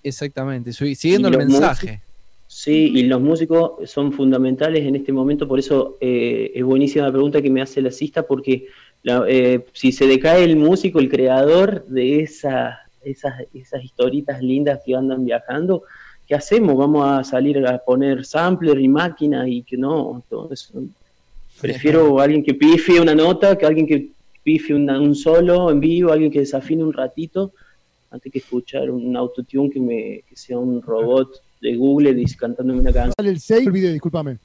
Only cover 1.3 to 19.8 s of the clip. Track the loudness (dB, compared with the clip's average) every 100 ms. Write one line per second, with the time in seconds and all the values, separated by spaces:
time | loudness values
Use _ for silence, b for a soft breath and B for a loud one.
1.3 | 2 4 4 4 0 -6 -12 -18 -20 -20
2.3 | -20 -20 -10 -2 2 4 2 2 2 0
3.3 | 0 2 2 0 -4 -10 -4 -4 -2 -2
4.3 | 0 -2 -2 -2 -2 -2 -4 -4 -2 -2
5.3 | -2 -2 -4 0 0 -2 -4 -2 -2 -2
6.3 | -4 -6 -4 0 2 2 0 0 0 0
7.3 | 0 0 0 -2 -4 -4 -4 -6 -6 -4
8.3 | -4 -2 -4 B B B _ -4 -2 2
9.3 | 2 2 0 -4 -2 -2 2 4 4 4
10.3 | 4 6 4 4 2 0 0 0 2 2
11.3 | 4 4 4 2 -2 -6 -2 0 0 -2
12.3 | -6 -4 -4 -4 -10 _ _ -14 -8 -8
13.3 | -10 -16 -18 -14 -14 -12 -2 -2 -2 -6
14.3 | -6 -2 -2 -2 -4 -4 -4 -2 -4 -4
15.3 | -4 -4 -6 -2 -4 B B B B _
16.3 | -6 0 2 2 2 2 2 2 0 -2
17.3 | -2 0 0 -2 -2 -2 0 0 -2 -4
18.3 | -2 0 0 0 2 4 2 0 -2 -2
19.3 | -2 -4 -6 -8 -6